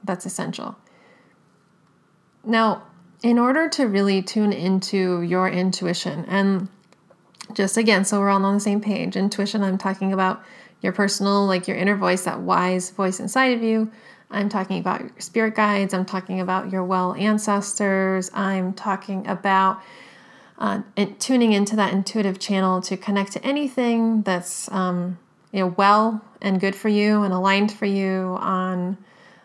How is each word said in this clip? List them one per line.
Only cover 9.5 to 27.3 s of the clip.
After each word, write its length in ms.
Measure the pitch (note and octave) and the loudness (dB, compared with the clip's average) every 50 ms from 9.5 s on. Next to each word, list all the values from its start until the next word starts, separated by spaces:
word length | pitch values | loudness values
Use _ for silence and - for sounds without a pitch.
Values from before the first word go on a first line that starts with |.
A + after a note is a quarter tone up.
| - A3 G3+ | 0 0 0
I'm 160 | F#3+ F#3 F#3+ | 0 0 -2
talking 340 | - G3 F#3+ F#3+ G3 F#3+ F#3+ | -2 -4 -4 -2 -2 -2 0
about 300 | F#3+ F#3+ F#3 F#3 - - - - - - - _ _ | 0 0 0 -2 -4 -10 -20 -20 -20 -20 -20 _ _
your 120 | - G3 F3+ | -6 -4 0
personal, 520 | - G3+ G3 G3 - F#3+ G3+ G3+ G3+ G3+ | 0 0 0 0 0 0 2 2 2 2
like, 200 | G3 F#3+ F3+ F3+ | 2 2 0 -2
your 100 | - G3 | -4 -4
inner 200 | - F#3 G3 G#3 | -2 0 0 0
voice, 260 | G3 F#3+ F3+ F3+ F#3 F#3 | 2 2 0 0 0 0
that 180 | F3 D3 - | -4 -6 -6
wise 500 | F3+ F3+ F#3 F3 F3+ F3+ F#3 F#3 F3+ - | -2 0 2 2 2 2 0 0 -2 -6
voice 280 | - - G3 F#3+ F#3+ - | -4 -2 -2 -2 -2 -4
inside 280 | - G3+ - C4 C4 C4 B3 | -6 -4 0 2 2 2 2
of 60 | A#3 A3+ | 2 0
you. 260 | A3+ A3 A3 A3 A3 - - - - - - _ _ | 0 2 0 0 -2 -6 -14 -20 -20 -20 -20 _ _
I'm 180 | - G#3 G3 G3+ | -4 -2 -2 -2
talking 300 | G3 G#3 F#3+ F#3+ G3 F3+ | -2 -2 -2 -2 -4 -4
about 220 | F3 F3+ F#3 - | -2 -2 -2 -2
your 100 | - - - - | -4 -10 -14 -14
spirit 380 | - - - A#3 A3 A3 G#3+ | -16 -4 0 0 0 0 2
guides. 360 | A3 G#3+ G#3 G#3 G3+ G3 F#3+ G3 | 2 2 2 2 2 0 0 0
I'm 120 | F#3 F#3 | -2 -4
talking 360 | - - F#3+ F#3 - F#3 F#3+ | -2 -4 -8 -6 -6 -6 -4
about 300 | F#3 F3+ F#3 F#3 - F#3 | -2 -2 -2 -2 -2 -2
your 140 | F#3+ F#3+ F#3 | -4 -4 -2
well 300 | F3+ F#3 F#3 F#3 F3+ - | 0 0 0 0 0 -2
ancestors. 1160 | - F#3+ G#3+ G#3+ G#3+ G#3+ - G3+ G3+ G3+ - - - G#3 G3 G3 F#3+ F#3+ F#3+ F#3+ F#3+ F3+ - - | 0 0 0 0 0 0 0 0 0 -2 -4 -2 0 0 2 2 2 2 2 0 -2 -2 -4 -6
I'm 400 | - G3+ F#3+ G3 F#3+ F#3 F3+ G3 | -4 -2 -2 -2 -2 -2 -4 -4
talking 520 | - - A3 G3 G3 - - G3 F#3+ G3+ | -6 -4 -4 -4 -4 -4 -8 -8 -8 -4
about, 540 | G3 F#3+ F3+ - G3+ F#3+ F#3+ F#3+ F#3+ F#3+ - - - - - - - - - - - - - - - _ - | -6 -6 -4 0 2 2 4 4 2 2 -2 -8 -20 -20 -20 -20 -20 -20 -20 -20 -20 -20 -20 -20 -20 _ -6
uh, 240 | - - G2 - G3 - - | -4 -4 -2 -4 -6 -8 -2
in-, 220 | - G#3 G3 - | -2 -2 -2 -2
tuning 360 | - - - C4 B3+ A#3+ A3+ G#3+ | -10 -2 0 2 4 4 4 4
into 220 | G3 G3+ G3+ A3 | 4 2 0 0
that 180 | G#3+ G3+ F#3 - | 0 0 0 0
intuitive 460 | G3 F#3+ - - A3 G#3 G3 F#3 F#3+ | -2 -2 -2 -2 -2 0 0 -2 -4
channel 420 | - - G3+ F#3+ F#3+ F#3 F#3 F#3 F#3 | -4 -2 0 2 2 2 2 0 -2
to 140 | - G3 | -4 -8
connect 360 | F#3 - - G3 G3+ G3 G3 - | -6 -4 -2 -2 -2 -2 -2 -6
to 120 | - - | -6 -4
anything 760 | C4 C#4 D4 D4 C4 C4 - B3 A#3+ A#3 A3+ A3+ A3+ A3+ A3 G#3 | -2 -2 -2 -2 -2 -2 0 0 2 2 2 2 2 2 0 2
that's, 480 | - F#3 F3 F3 - - - - - | 0 0 -2 -2 -6 -10 -10 -10 -6
um, 480 | - G3 F#3 F#3 F3+ F3+ F3 F3+ F#3 F3 _ _ _ _ _ _ | -4 -2 -2 0 -2 -2 -4 -4 -6 -10 _ _ _ _ _ _
you 100 | - G3 | -4 -2
know, 140 | F#3 F3+ F3+ | -2 -2 2
well 480 | F#3 G3 G3+ G#3 G#3+ G#3+ A3+ A3+ G#3+ - - _ - | 4 6 6 6 6 6 2 0 -4 -8 -12 _ -6
and 200 | - G3+ F#3+ F#3 | -2 0 0 2
good 160 | F#3+ G3 G3 | 0 0 -2
for 120 | - - A3 | 0 -2 0
you 360 | G#3 G#3 G#3 G#3+ G#3+ G#3 G#3 | 2 4 4 4 4 4 2
and 100 | G3 | 2